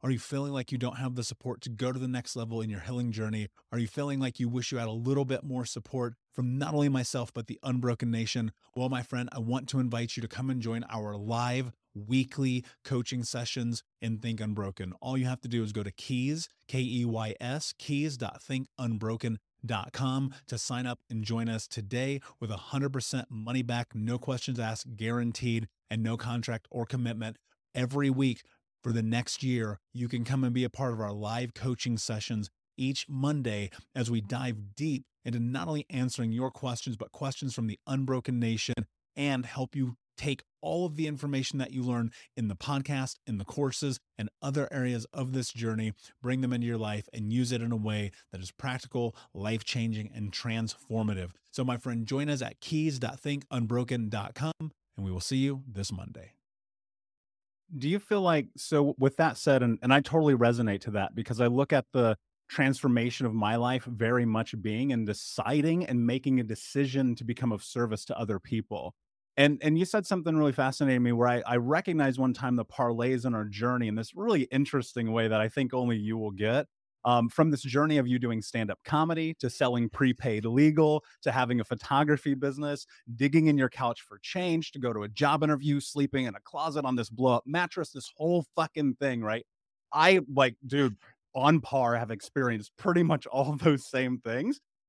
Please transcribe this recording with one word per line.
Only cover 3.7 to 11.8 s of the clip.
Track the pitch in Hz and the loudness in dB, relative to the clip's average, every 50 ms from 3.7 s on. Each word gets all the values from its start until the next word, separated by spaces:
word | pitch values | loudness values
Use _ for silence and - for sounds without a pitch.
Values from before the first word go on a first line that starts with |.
Are | - 120 | -4 -2
you | 117 | -2
feeling | 107 - 147 143 143 139 135 | -2 -2 -4 -2 -2 -2 -2
like | 135 127 117 - | -2 -2 -2 -2
you | 123 120 | -2 -2
wish | 120 127 120 - 135 | -2 -2 -4 -4 -4
you | 123 | -4
had | 117 113 | -4 -4
a | 110 | -4
little | 113 117 131 135 143 139 | -4 0 0 2 2 2
bit | 127 135 - - | 0 -2 -4 -4
more | 143 127 127 120 | -4 -6 -4 -4
support | - - 120 - - - 127 120 117 120 - _ _ _ | -6 -8 -10 -10 -6 -4 -2 -2 -4 -4 -8 _ _ _
from | - 127 123 127 135 | -2 -2 0 0 -2
not | 143 156 151 | -2 0 2
only | 147 143 143 | 2 4 4
myself, | 135 131 123 - - 131 120 - - | 4 2 0 -2 -2 -4 -4 -6 -6
but | 123 110 | -8 -8
the | - 123 - - | -8 -8 -8 -4
Unbroken | 135 127 123 123 123 120 - 127 120 | -2 0 0 2 0 0 0 0 0
Nation? | 117 113 113 107 - 127 113 110 - _ _ _ - | 0 0 0 -2 -2 -2 -2 -4 -4 _ _ _ -6
Well, | 123 127 127 | -4 -2 -2
my | 131 123 120 | -2 -2 -4
friend, | - 135 123 123 120 - | -4 -4 -6 -6 -6 -6
I | 127 | -6
want | 113 117 123 131 131 - | -4 -2 -2 -2 -2 -2
to | - 131 | 0 0
invite | 127 123 117 117 117 113 - | 0 2 0 -2 -4 -4 -4
you | 127 117 | -6 -8
to | 107 | -8
come | - 120 131 135 | -6 -4 -4 -2
and | 131 127 | -2 -2
join | 110 113 113 117 120 - | -2 -2 -4 -4 -4 -6
our | 110 110 107 104 104 | -6 -6 -6 -6 -6
live | 101 104 110 117 117 120 123 123 131 131 123 - _ | -6 -4 -2 0 0 0 0 0 -2 -2 -4 -8 _